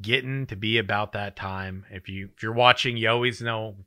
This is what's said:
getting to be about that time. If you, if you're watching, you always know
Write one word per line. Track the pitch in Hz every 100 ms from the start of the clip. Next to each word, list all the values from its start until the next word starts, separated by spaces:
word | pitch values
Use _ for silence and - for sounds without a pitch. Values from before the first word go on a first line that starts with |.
getting | 104 131 127 135 131
to | 98
be | 107 113
about | 101 101 107
that | 101 101 -
time. | 98 95 95 95 95
If | 95 -
you, | 95 98 -
if |
you're | 110
watching, | 117 123 123 127 117
you | 113
always | 120 123 117
know | 117 113 110 98